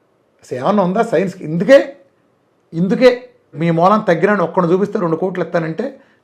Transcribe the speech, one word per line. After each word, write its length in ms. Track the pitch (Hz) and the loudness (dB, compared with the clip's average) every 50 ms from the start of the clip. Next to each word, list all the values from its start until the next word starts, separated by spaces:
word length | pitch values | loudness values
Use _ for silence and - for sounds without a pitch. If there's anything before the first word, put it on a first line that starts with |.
| _ _ _ _ _ _ _ _ _ | _ _ _ _ _ _ _ _ _
అసలు 140 | - 131 | -12 -10
ఏమన్నా 260 | 123 131 175 208 208 185 | -4 -2 0 0 0 0
ఉందా 200 | 175 185 226 226 | 0 0 -2 -2
సైన్స్? 340 | 220 170 160 196 180 - - | 0 0 -2 -2 -2 -6 -10
ఇందుకే, 540 | - 151 160 175 208 247 269 285 - - - - _ _ _ _ _ _ _ _ _ _ _ _ _ _ 165 | -10 -6 -6 -2 4 6 6 6 6 2 -6 -18 _ _ _ _ _ _ _ _ _ _ _ _ _ _ -6
ఇందుకే 560 | 160 185 185 240 240 262 247 247 247 - - _ _ _ _ - | -4 -2 -2 2 4 4 4 4 2 -2 -14 _ _ _ _ -8
మీ 160 | 143 170 170 | -4 -2 0
మూలం 280 | 165 165 175 190 214 214 | 2 2 2 4 2 2
తగ్గినాన్ని 440 | 214 190 175 175 185 202 208 190 170 | 2 0 0 2 2 2 2 0 -2
ఒక్కడు 240 | 160 - 190 175 | -2 -2 -2 0
చూపిస్తే 320 | 165 180 185 202 202 - 214 | 0 0 0 0 -2 -4 -4
రెండు 160 | 175 165 160 | -2 -2 -2
కోట్లు 280 | 160 180 190 180 180 165 | -2 -4 -4 -6 -6 -6
ఇస్తానంటే 560 | 175 - 170 160 160 160 - 233 277 - - _ _ _ _ | -4 -4 -4 -4 -4 -6 -8 -8 -8 -10 -14 _ _ _ _